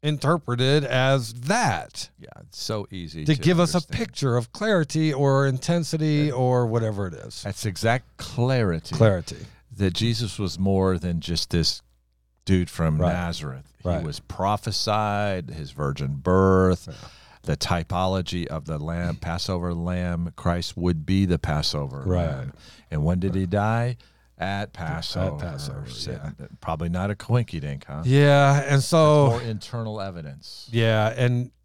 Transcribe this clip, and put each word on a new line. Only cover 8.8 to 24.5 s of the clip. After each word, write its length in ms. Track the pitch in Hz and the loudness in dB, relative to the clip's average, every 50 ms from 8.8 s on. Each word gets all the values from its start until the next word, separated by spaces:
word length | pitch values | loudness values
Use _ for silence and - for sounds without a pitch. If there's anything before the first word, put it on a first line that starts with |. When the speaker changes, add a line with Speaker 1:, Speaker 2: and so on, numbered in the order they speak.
| - - - | -4 -6 2
Speaker 1:
Clarity. 440 | - 117 110 98 90 85 - - - - - - _ _ _ - | 6 6 6 6 4 -2 -8 -12 -12 -14 -16 -18 _ _ _ -6
Speaker 2:
That 180 | - 101 95 87 | 0 0 0 2
Jesus 440 | - 107 117 117 110 117 104 - - | 2 0 0 0 0 -2 -6 -4 -4
was 200 | 104 92 76 82 | -6 -6 -2 -2
more 400 | 95 98 98 95 95 95 92 85 | 0 2 2 4 4 2 2 0
than 220 | 85 90 87 82 | -2 -2 -4 -4
just 300 | 78 - 87 80 - - | -2 -2 -4 -4 -4 0
this 320 | - 87 80 - - - _ _ _ _ _ _ _ _ _ _ _ _ _ | 0 2 2 2 0 -4 _ _ _ _ _ _ _ _ _ _ _ _ _
dude 260 | - 95 92 90 82 | 2 2 2 2 0
from 280 | - - 82 80 78 76 | -2 -2 0 0 2 2
Speaker 1:
Right. 120 | 78 85 87 | 2 2 2
Speaker 2:
Nazareth. 600 | 90 90 85 82 82 80 71 65 65 69 _ _ _ _ | 0 -2 -4 -6 -6 -8 -10 -10 -12 -16 _ _ _ _
Speaker 1:
Right. 180 | - 101 92 | -2 -2 -2
Speaker 2:
He 60 | 87 | -2
was 140 | 78 71 - | -4 -8 -10
prophesied, 1300 | - _ - - - - - - - - 104 - - - 104 107 107 107 101 101 104 101 98 92 85 - | -12 _ -6 -2 0 0 0 0 -2 -4 -4 -4 -2 0 0 0 0 0 0 -2 -2 -2 -2 -4 -6 -8
his 220 | - 78 76 69 65 | -10 -10 -10 -12 -8
virgin 440 | - 76 69 69 69 71 67 71 | -4 -4 -4 -2 -2 -4 -4 -4
birth, 680 | 69 65 90 92 95 95 95 95 92 92 92 90 87 - - | -4 0 4 4 6 6 8 8 6 6 6 4 2 -2 -12
Speaker 1:
Yeah. 200 | - - - - - - - - - - _ | -18 -16 -18 -20 -20 -20 -20 -20 -20 -16 _
Speaker 2:
the 140 | - 78 | -4 -2
typology 880 | 71 - - 90 87 82 - - 90 92 92 92 95 90 - - 90 85 | -2 0 -2 -2 -2 -2 -2 -2 0 0 0 0 -2 -2 -4 -4 -6 -6
of 200 | - - 80 71 | -4 -6 -8 -6
the 120 | 76 80 76 | -6 -6 -6
lamb, 380 | 73 80 82 85 87 87 82 | -6 -6 -6 -4 -4 -4 -4
Passover 580 | - - 85 82 87 - - 95 87 85 90 87 | -6 -6 -6 -4 -4 -4 -4 -4 -4 -2 -4 -4
lamb. 580 | 85 85 87 90 90 90 90 87 85 87 85 - | -4 -4 -2 -2 -2 -2 -2 -2 -2 -4 -6 -8
Christ 400 | - - 90 85 87 85 - - | -4 -2 0 0 0 -2 -6 -6
would 280 | - 85 90 87 80 76 | -2 0 0 0 0 0
be 200 | 76 95 95 98 | 0 2 2 4
the 140 | 92 87 78 | 4 2 0
Passover 640 | - - 78 76 71 - - 76 71 69 65 69 67 | 0 0 -2 0 0 -2 -2 -2 -4 -6 -8 -6 -2
Speaker 1:
Right. 200 | 92 90 87 85 82 | 0 0 2 0 0
Speaker 2:
lamb. 240 | 67 65 64 65 - - - - - - - _ | -2 -4 -8 -10 -12 -14 -20 -20 -20 -20 -16 _
And 120 | - 78 73 | -4 0 0
when 140 | 80 90 92 | 2 2 2
did 160 | 87 98 85 | 0 0 0
he 120 | 95 95 | 0 -2
die? 500 | 90 90 101 101 107 113 117 117 123 123 120 - _ _ _ _ _ _ _ | 0 0 0 2 2 0 0 0 -2 -4 -6 -12 _ _ _ _ _ _ _
At 360 | 85 95 | -6 -4